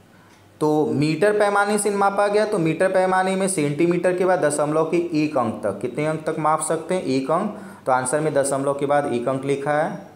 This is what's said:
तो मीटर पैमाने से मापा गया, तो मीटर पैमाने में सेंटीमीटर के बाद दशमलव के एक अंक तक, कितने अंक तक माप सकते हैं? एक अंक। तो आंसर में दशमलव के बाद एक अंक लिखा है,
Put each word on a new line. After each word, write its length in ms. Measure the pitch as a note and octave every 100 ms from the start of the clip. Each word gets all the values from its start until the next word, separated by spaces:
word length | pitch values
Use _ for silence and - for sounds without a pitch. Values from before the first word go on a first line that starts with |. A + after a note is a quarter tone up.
| - - - - - -
तो 260 | D#3 D3+ C3+
मीटर 520 | B2 D3+ D#3+ G#3 G#3
पैमाने 400 | G3+ G3+ G3+ G#3
से 120 | G#3
मापा 340 | G3+ G3 G3 G3+
गया, 160 | G#3 G#3+
तो 120 | G#3
मीटर 340 | D#3+ D#3+ F#3
पैमाने 420 | F#3 F#3 F#3 F#3 F#3+
में 100 | F#3+
सेंटीमीटर 680 | E3 D3 D3 F3 F3 F#3 F3+
के 80 |
बाद 200 | F#3 F3+
दशमलव 400 | D3 D3 D3 D#3
के 120 | D#3+ F3 E3+ D3+
एक 200 | D3+ C3+
अंक 220 | A#2 G#2+
तक, 140 | G#2 G2
कितने 260 | B2 - D3+
अंक 180 | D#3 D#3+
तक 120 | D#3+
माप 240 | D3+ D#3
सकते 320 | - E3 -
हैं? 80 | F#3
एक 280 | C3+ C3 C3+
अंक। 280 | E3 G#3+ - - - -
तो 60 |
आंसर 280 | B2+ B2 D3+
में 120 | D#3
दशमलव 400 | C#3 C3+ C3+ C#3
के 120 | C#3 C#3
बाद 200 | C#3+ C3+
एक 220 | A#2+ B2
अंक 160 | C3
लिखा 280 | C#3 C3+ D3+
है, 320 | D3 E3+ F3 -